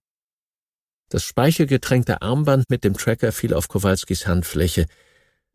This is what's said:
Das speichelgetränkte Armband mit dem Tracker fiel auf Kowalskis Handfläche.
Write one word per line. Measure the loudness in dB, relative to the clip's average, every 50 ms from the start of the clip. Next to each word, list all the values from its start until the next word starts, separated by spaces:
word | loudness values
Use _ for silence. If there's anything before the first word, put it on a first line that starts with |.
| _ _ _ _ _ _ _ _ _ _ _ _ _ _ _ _ _ _ _ _ _ _
Das | -6 -6 -6
speichelgetränkte | -4 -2 2 2 2 2 2 2 2 0 0 0 0 0 0 2 0 -2 -4
Armband | -4 -2 -2 0 2 2 2 2 2 2
mit | 0 0 0
dem | 0 -2
Tracker | -2 -2 -2 -2 0 -2 -2
fiel | -2 -2 -4 -2
auf | -2 -2 -2 -2
Kowalskis | -2 0 0 2 0 0 -2 -4 -6 -4 -2
Handfläche. | -2 0 0 -2 -2 -2 0 0 0 0 0 -2 -2 _ _ _ _ _ _ _ _ _ _ _ _ _